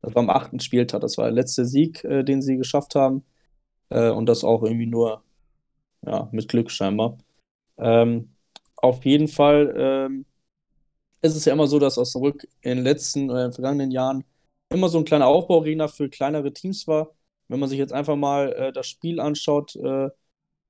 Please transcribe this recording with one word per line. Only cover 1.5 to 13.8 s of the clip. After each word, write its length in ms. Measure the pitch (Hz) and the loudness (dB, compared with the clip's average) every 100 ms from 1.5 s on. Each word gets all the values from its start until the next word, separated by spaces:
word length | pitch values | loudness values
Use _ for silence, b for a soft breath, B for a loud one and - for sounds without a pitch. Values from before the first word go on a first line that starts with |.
| - 123 | -2 0
Sieg, 380 | 135 160 - - | 2 2 -2 -4
äh, 180 | 139 | -2
den 180 | 135 139 | 0 -2
sie 140 | 131 131 | 0 -2
geschafft 400 | 123 143 - 147 | -2 -4 -2 2
haben. 300 | 135 135 - _ _ _ _ _ _ | 2 0 -8 _ _ _ _ _ _
Äh, 200 | - 117 | 0 2
und 180 | 107 113 | 2 2
das 180 | 117 - | 2 2
auch 180 | 113 | 2
irgendwie 220 | 110 117 117 | 2 -2 -2
nur, 360 | 117 113 107 _ _ _ _ _ _ _ _ - | 0 0 -2 _ _ _ _ _ _ _ _ -6
ja, 240 | 104 107 | -6 -4
mit 160 | 110 107 | -8 -2
Glück 240 | 120 113 | 0 0
scheinbar. 460 | - 98 104 117 123 _ _ _ _ _ - | -4 -2 0 -2 -6 _ _ _ _ _ -4
Ähm, 520 | 113 117 117 117 117 _ _ - _ - | 2 4 4 0 -6 _ _ -20 _ 0
auf 260 | 127 127 | 2 2
jeden 240 | 135 147 151 | 2 4 2
Fall, 460 | - 143 147 147 - | 4 4 6 4 0
ähm, 480 | 135 135 135 135 - _ _ _ _ _ _ _ _ _ | -2 0 -4 -8 -14 _ _ _ _ _ _ _ _ _
ist 140 | 160 156 | 0 2
es 80 | |
ja 80 | 147 | 2
immer 160 | 143 147 | 2 2
so, 120 | 147 | 4
dass 180 | 139 - | 2 2
Osnabrück 500 | 123 127 139 143 - _ | -4 -2 -2 -2 -10 _
in 160 | 123 127 | -4 0
den 60 | 127 | 0
letzten, 440 | 147 - 143 139 | 0 -2 -4 -2
äh, 40 | |
in 40 | 123 123 | -2 -4
den 20 | |
vergangenen 400 | 123 131 143 | -4 -4 -2